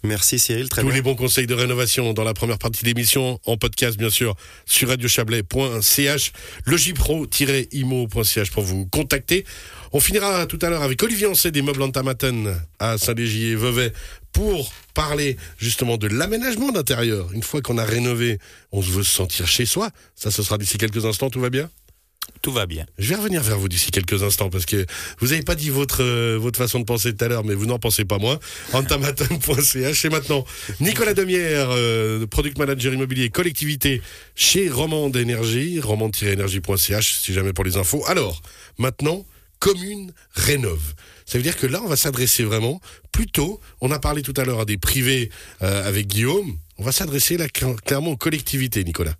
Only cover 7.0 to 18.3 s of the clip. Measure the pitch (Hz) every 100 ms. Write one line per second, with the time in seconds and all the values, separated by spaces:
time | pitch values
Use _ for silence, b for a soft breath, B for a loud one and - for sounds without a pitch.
7 | - 160 135 - 139 135 - 139 131 127
8 | 117 117 104 113 98 - 95 95 92 147
9 | 143 139 - 185 - B B B B 143
10 | - 202 202 185 160 160 170 170 139 127
11 | 226 214 208 175 175 147 139 135 135 131
12 | 131 123 135 120 104 87 80 _ 110 113
13 | - 113 117 110 113 110 123 120 120 B
14 | B B - 180 214 185 135 - - -
15 | 151 151 143 127 B - 113 117 123 113
16 | 104 110 180 226 254 220 269 214 127 120
17 | 117 104 87 104 104 151 127 117 110 113
18 | 123 117 120